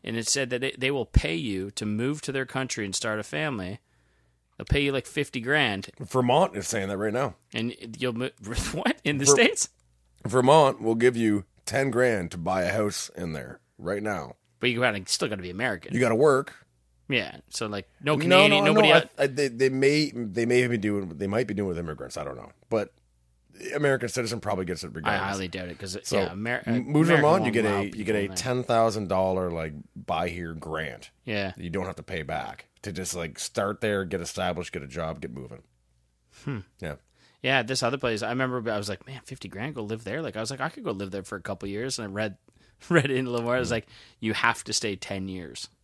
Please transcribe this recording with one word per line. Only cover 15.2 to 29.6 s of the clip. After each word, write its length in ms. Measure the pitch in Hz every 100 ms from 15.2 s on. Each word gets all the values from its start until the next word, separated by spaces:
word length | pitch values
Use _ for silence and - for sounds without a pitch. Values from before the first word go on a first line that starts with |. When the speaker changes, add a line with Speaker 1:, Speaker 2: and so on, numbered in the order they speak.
| 143
Speaker 1:
gotta 140 | 101
be 80 | 90
American. 420 | 92 123 95 - 113
Speaker 2:
You 40 |
gotta 140 | 123 113
work. 380 | 151 135 139 - _ _ _ _ -
Speaker 1:
Yeah, 280 | 127 85 - _
so, 160 | - 110
like, 240 | 104 - _
no 120 | 143 147
Speaker 2:
No, 60 |
Speaker 1:
Canadian, 420 | 165 185 202 -
Speaker 2:
no, 80 | -
Speaker 1:
nobody 160 | - 208
Speaker 2:
no, 60 | 151
Speaker 1:
el- 140 | - -
Speaker 2:
I, 60 |
I, 40 | 139
they, 200 | 131 139
they 200 | 117 131
may, 420 | 131 139 151 151 117
they 300 | 113 95 120
may 220 | 123 123
be 100 | 120
doing, 320 | 104 101 92 76
they 100 | 98
might 200 | 107 113
be 80 | 101
doing 120 | 98
with 120 | 85
immigrants. 360 | 82 76 64 80
I 80 |
don't 140 | 71 62
know, 140 | 53 _ _
but 240 | 113 101 _ _ _ _ _ _ - - 147
American 320 | 143 135 120
citizen 300 | - 113 117
probably 260 | 104 98 90
gets 180 | 85
it 40 | 87
Speaker 1:
I 40 |
Speaker 2:
regardless. 280 | - 80 101 95
Speaker 1:
highly 160 | 98 92
doubt 200 | 92 90
it, 80 | 85
'cause 160 | 98 95
it, 120 | -
Speaker 2:
So, 100 | 101
Speaker 1:
yeah, 120 | 90
Amer-, 320 | 92 110 123 -
Speaker 2:
m-, 180 | 120 123
move 220 | 147 156
to 60 | 151
Speaker 1:
America 0 |
Speaker 2:
Vermont, 240 | 147 180
you 20 | 123
Speaker 1:
won't 80 |
Speaker 2:
get 120 | 113 107
Speaker 1:
allow 140 | 101
Speaker 2:
a, 20 |
you 80 | 101
get 80 | 98
a 20 |
Speaker 1:
people 120 | 104 104
in 80 | 101
there. 60 | 92
Speaker 2:
ten 260 | 127 127
thousand 460 | 123 117 113 107 95
dollar 420 | 95 95 92 90
like, 220 | 85